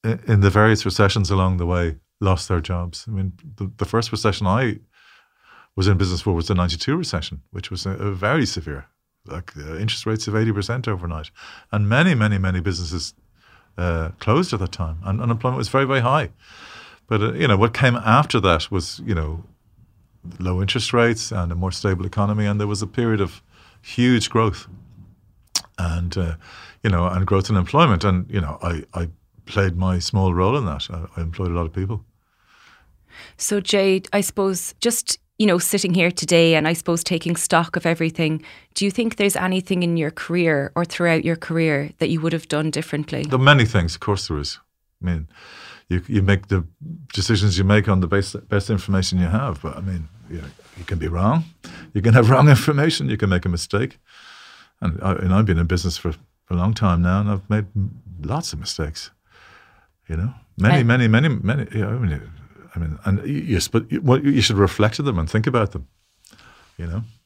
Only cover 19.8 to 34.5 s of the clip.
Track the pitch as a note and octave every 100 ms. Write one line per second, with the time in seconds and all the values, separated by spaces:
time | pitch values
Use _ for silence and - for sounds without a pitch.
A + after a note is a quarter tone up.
19.8 | _ _ _ _ - - F2+ F#2 G2 B2
20.8 | A2 A#2+ A#2 A2+ - G#2 F2 E2+ F#2 F2
21.8 | G#2 F#2 F#2+ G#2 G2+ G#2 G#2 G#2 G#2 G#2
22.8 | G2+ - A#2 A2 F#2 - _ _ _ _
23.8 | - - B2 B2 - A#2 A2+ F2+ - -
24.8 | - - - - _ _ _ - - -
25.8 | F2 E2+ F2 F#2+ E2+ E2 - - - -
26.8 | A2+ F2+ F2 F2+ F#2 G2 G2 G#2 E2+ C#3
27.8 | E3 F#2+ G#2 F2+ - G#2 D2+ D2+ F2 E2
28.8 | - - E2+ - _ _ - G#2+ G2 F2
29.8 | F#2 F2+ - G2+ F#2+ F2 F#2 C#3+ G#2+ C#2+
30.8 | - E2+ E2 - E2 D#2+ F#2 E2+ E2 F#2
31.8 | G2 G#2+ - _ _ _ _ _ - _
32.8 | _ _ _ - - _ - G#3 F#3+ G#3
33.8 | G3 F#3+ F#3+ G#3 G3 - G3